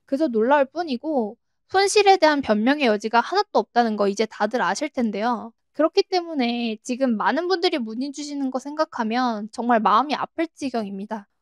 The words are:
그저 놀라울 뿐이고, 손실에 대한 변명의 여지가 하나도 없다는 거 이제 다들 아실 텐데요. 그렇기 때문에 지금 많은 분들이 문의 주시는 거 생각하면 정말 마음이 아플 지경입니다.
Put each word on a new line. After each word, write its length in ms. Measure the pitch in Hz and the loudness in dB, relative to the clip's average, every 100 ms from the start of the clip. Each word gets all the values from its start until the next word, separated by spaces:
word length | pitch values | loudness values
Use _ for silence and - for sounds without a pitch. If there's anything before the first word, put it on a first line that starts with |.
그저 220 | _ 277 320 | _ -2 0
놀라울 380 | 226 233 294 | 2 2 4
뿐이고, 720 | 269 311 339 240 311 285 208 233 _ _ _ | 2 -2 -6 -6 -2 -4 -4 -8 _ _ _
손실에 480 | 381 392 415 403 381 | 2 4 4 6 6
대한 260 | 311 285 | 4 2
변명의 440 | 269 208 233 302 262 | 0 2 2 2 2
여지가 340 | 208 220 233 | 0 2 0
하나도 300 | - 370 403 | 2 -2 0
없다는 440 | 262 220 240 240 214 | 0 0 0 0 2
거 120 | 202 | 0
이제 180 | 202 220 | 0 -4
다들 340 | - 214 240 | -2 -2 0
아실 280 | 175 202 294 | -2 -2 -4
텐데요. 640 | - 233 196 226 226 226 - _ | -2 -2 -2 -2 -4 -8 -18 _
그렇기 280 | - 320 - | -2 0 2
때문에 760 | - 370 339 311 240 240 233 214 | 0 -2 -2 -2 -2 -2 -4 -6
지금 340 | - 247 262 214 | -6 -2 0 0
많은 300 | 185 269 349 | 0 0 0
분들이 320 | 370 349 330 | 0 0 -2
문의 320 | 220 226 285 | -4 -6 -8
주시는 400 | 277 294 285 262 | -8 -10 -4 -4
거 80 | 240 | -4
생각하면 880 | 285 302 311 - 220 240 254 214 208 | -8 -4 -4 -2 -2 0 -2 -4 -8
정말 260 | - 240 233 | -6 0 2
마음이 360 | 190 214 285 247 | 4 2 2 -4
아플 320 | - - 330 | -6 -4 -6
지경입니다. 760 | - 277 240 202 196 202 214 202 _ | -6 -6 -6 -6 -10 -10 -12 -12 _